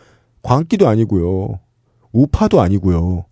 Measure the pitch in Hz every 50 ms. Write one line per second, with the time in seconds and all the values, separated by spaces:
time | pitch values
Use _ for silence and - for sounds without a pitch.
0 | _ _ _ _ _ _ _ _ - - 123 139 165 165 226 190 196 127 107 110
1 | 113 101 104 92 85 87 95 95 98 107 107 92 - _ _ _ _ _ _ _
2 | _ _ - 113 139 147 - - 214 214 - 165 104 87 98 101 92 95 87 82
3 | 85 90 90 87 85 -